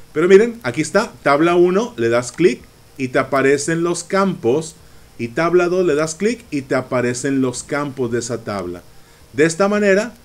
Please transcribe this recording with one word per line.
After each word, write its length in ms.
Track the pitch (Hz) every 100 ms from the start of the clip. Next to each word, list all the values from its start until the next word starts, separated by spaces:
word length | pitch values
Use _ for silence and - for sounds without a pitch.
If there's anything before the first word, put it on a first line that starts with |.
| -
Pero 140 | 147 180
miren, 320 | 196 233 226
aquí 200 | 123 131
está, 300 | 151 196 233 -
tabla 320 | 147 143 170 175
uno, 400 | 180 185 240 -
le 120 | 117
das 220 | 117 127
clic 300 | - 180 254 - - - -
y 120 | 127
te 100 | 139
aparecen 680 | 123 139 135 143 156 165
los 200 | 170 175
campos. 720 | - 190 196 165 113 143 160 - - - - -
Y 120 | 117
tabla 380 | 117 170 175 175
dos, 160 | 185
le 120 | 180 143
das 180 | 160
clic 320 | 160 208 240 -
y 100 | 147
te 140 | 131 135
aparecen 640 | 131 127 120 123 143 135
los 220 | 131 123
campos 480 | - 143 143 131 120
de 80 | 117
esa 240 | 117 117
tabla. 400 | 113 101 90 87 - - - - -
De 120 | 113 165
esta 220 | 165 202
manera 460 | 208 208 190 233 -